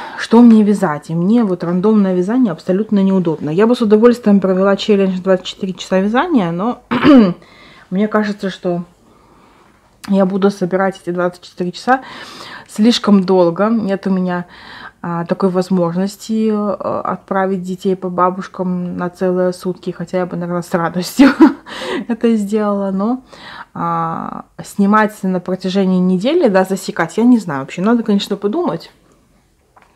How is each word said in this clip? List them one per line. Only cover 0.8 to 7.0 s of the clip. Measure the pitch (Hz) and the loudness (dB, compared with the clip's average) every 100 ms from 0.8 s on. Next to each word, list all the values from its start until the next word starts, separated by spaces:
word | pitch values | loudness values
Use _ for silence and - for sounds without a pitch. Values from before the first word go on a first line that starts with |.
| 180 147 - | 0 -4 -6
И | |
мне | 165 180 240 | -2 2 2
вот | 208 175 | 0 -2
рандомное | 165 180 208 214 190 | -2 0 2 2 2
вязание | 180 180 254 226 | 0 0 0 0
абсолютно | 160 - 190 214 202 | -2 -2 -2 0 0
неудобно. | 190 190 170 151 147 | 2 2 0 -4 -4
Я | 165 226 | 0 2
бы | |
с | 247 | 2
удовольствием | 220 214 240 240 214 202 | 2 6 6 4 4 2
провела | 190 185 196 196 | 4 2 2 0
челлендж | - 202 190 185 | 2 2 2 -2
двадцать | 185 185 - | 0 -2 -2
четыре | - 190 | -10 -10
часа | 180 - 185 | -10 -2 -2
вязания, | 202 240 359 269 170 | 0 0 0 0 0
но | 170 226 - - | -2 -4 -6 -6
<clears throat> | 240 | 0